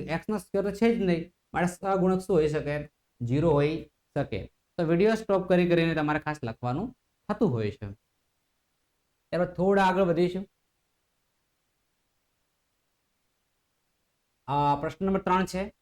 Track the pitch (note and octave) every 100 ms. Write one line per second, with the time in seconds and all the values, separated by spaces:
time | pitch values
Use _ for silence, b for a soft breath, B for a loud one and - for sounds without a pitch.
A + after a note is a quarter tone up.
0 | C#3+ E3 - G#3+ - G3 G3 G3 A#3 A#3
1 | F#3+ E3 E3+ _ _ - F3 - G3 F#3+
2 | F#3 F#3 F#3 F3+ D#3 D3+ C#3 D3 D3 _
3 | _ _ A#2 C3+ E3 C#3 C#3 D#3+ - _
4 | _ C#3+ C#3 G2+ - _ _ - D#3+ E3+
5 | G#3 A3 - F#3+ F#3 F3+ F3 E3+ E3 D#3
6 | D3+ D3+ D3+ D3 A#2 A2+ B2 C3+ B3 -
7 | _ _ - G#3 G3+ A#2 G#2+ - G2+ G#2
8 | _ _ _ _ _ _ _ _ _ _
9 | _ _ _ E3 F3 F3 F#3 G3+ F#3+ F#3
10 | F#3 E3 F3 F#3 G3+ _ _ _ _ _
11 | _ _ _ _ _ _ _ _ _ _
12 | _ _ _ _ _ _ _ _ _ _
13 | _ _ _ _ _ _ _ _ _ _
14 | _ _ _ _ - C#3+ C#3+ C#3+ D#3 -
15 | F#3+ F#3+ F#3+ F#3 F#3+ F#3 G3+ -